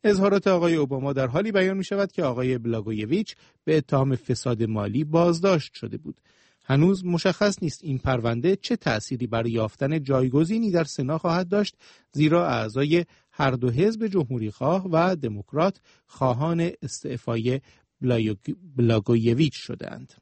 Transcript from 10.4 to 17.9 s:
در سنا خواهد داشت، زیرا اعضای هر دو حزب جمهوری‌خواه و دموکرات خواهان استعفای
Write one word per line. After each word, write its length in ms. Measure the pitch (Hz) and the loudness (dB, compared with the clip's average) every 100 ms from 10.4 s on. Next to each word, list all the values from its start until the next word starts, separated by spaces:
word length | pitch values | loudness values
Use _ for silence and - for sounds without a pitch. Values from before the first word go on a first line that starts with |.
| 165 220 226 | 2 0 0
در 140 | 175 | 0
سنا 340 | 156 - 131 160 | -2 -4 -4 -2
خواهد 300 | 175 170 180 | 0 -2 0
داشت، 280 | 202 202 _ - _ _ | 0 -2 _ -20 _ _
زیرا 360 | 143 151 170 170 | 0 4 4 2
اعضای 560 | 117 110 117 147 170 170 _ _ | -2 -2 -2 2 2 0 _ _
هر 180 | - 139 | -2 0
دو 200 | 127 123 | 2 0
حزب 360 | 117 202 220 220 | 2 0 0 -2
جمهوری‌خواه 800 | 190 127 127 107 - 139 185 185 | -2 -2 -4 -6 -2 0 0 0
و 240 | 160 180 175 | 2 2 0
دموکرات 640 | 123 104 - 139 185 - _ _ _ | -4 -6 -6 0 0 -2 _ _ _
خواهان 640 | - 131 120 156 170 170 - | -2 0 0 0 0 -2 -4
استعفای 800 | 135 - 147 127 - 117 113 135 _ _ _ | -12 -10 -8 -8 -4 -2 -2 -4 _ _ _